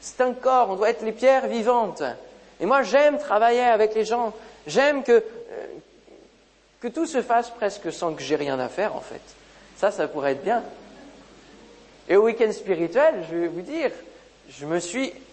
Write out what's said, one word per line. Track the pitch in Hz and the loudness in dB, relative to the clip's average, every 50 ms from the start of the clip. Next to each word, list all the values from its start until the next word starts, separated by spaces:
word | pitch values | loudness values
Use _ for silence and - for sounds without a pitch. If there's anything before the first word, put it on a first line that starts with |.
C'est | - - - - | -16 -18 -4 -2
un | 254 254 247 | -2 -2 -2
corps, | 254 - 262 254 254 240 196 | -2 0 2 4 4 2 2
on | 190 | 0
doit | 185 214 214 | 0 0 0
être | 233 226 220 | 0 0 -4
les | 220 | -6
pierres | 214 - - 262 269 262 254 214 | -6 2 4 4 4 4 2 0
vivantes. | 214 233 208 214 247 240 226 196 160 - 151 131 117 - - - - - - - - _ | -4 -2 0 2 2 2 0 -2 -4 -6 -6 -6 -6 -8 -14 -20 -20 -20 -20 -20 -12 _
Et | - | 0
moi, | 185 254 277 | 2 2 2
j'aime | 262 196 196 277 294 294 294 269 | 2 4 4 4 4 6 4 2
travailler | - - - 208 220 233 240 240 | -2 0 2 4 4 4 4 4
avec | 247 247 233 208 220 214 214 | 4 4 4 4 4 2 2
les | 220 214 | 0 -2
gens. | 196 226 240 240 220 - - - - - - - 156 | 0 0 -2 -2 -4 -6 -10 -18 -20 -20 -18 -14 -2
J'aime | 143 214 269 294 294 277 233 | 0 2 4 4 2 0 2
que, | - | 6
euh, | 240 233 214 - - - - - - - - - - 147 - _ _ - _ - - - - _ _ _ _ _ _ _ _ _ _ _ | 4 4 4 2 -12 -16 -16 -14 -12 -12 -12 -12 -14 -18 -20 _ _ -20 _ -20 -20 -20 -20 _ _ _ _ _ _ _ _ _ _ _
que | - 240 | -10 -8
tout | 240 311 330 | -4 -4 -4
se | - - 262 | -2 -2 -4
fasse | 220 - 240 233 233 233 | 0 2 2 2 2 0
presque | - - - 202 196 - - 170 151 | -6 -4 -4 -4 -4 -4 -10 -10 -8
sans | - - 170 156 | -4 -4 -4 -4
que | 143 | -6
j'ai | 139 131 151 | -4 -2 -2
rien | 143 143 139 135 131 | -2 0 -2 -2 -4
à | 127 120 | -4 -6
faire, | - - 190 214 156 | -4 -4 -4 -4 -4
en | - | -6
fait. | - - - - - - - - - - - - - - - - | -12 -12 -16 -18 -18 -20 -20 -20 -20 -20 -20 -20 -20 -20 -10 -2
Ça, | - 202 | -2 -2
ça | 202 - 156 147 | 0 0 -4 -4
pourrait | - 151 135 143 135 | -4 -4 -2 -2 -2
être | 131 - | -2 -2
bien. | 185 233 233 - - - - - - - - - - - - - - - - - - - - - - - - - - - - - - | -2 -2 -2 -2 -6 -16 -20 -20 -20 -20 -20 -20 -20 -20 -20 -20 -20 -20 -20 -20 -20 -20 -20 -20 -20 -20 -20 -20 -20 -20 -20 -4 2
Et | 170 | 4
au | 196 214 | 4 4
week-end | 226 226 220 247 220 | 4 2 2 0 0
spirituel, | 208 - - 190 190 160 170 165 170 233 285 320 302 202 170 156 | 0 -4 -4 -4 -2 -2 -2 -2 2 4 4 4 2 0 -6 -6
je | 165 170 | -4 -4
vais | 170 170 | -4 -4
vous | 160 165 | -4 -8
dire, | 185 202 285 330 311 254 - - - - - - - - _ _ _ - | -10 -8 -8 -4 -4 -4 -4 -6 -18 -20 -20 -20 -20 -20 _ _ _ -20
je | - - 143 | -18 -14 -8
me | 147 165 175 | -4 -4 -4
suis | 170 - - 247 269 262 - - - - | -4 -4 -6 -4 -6 -6 -6 -12 -20 -20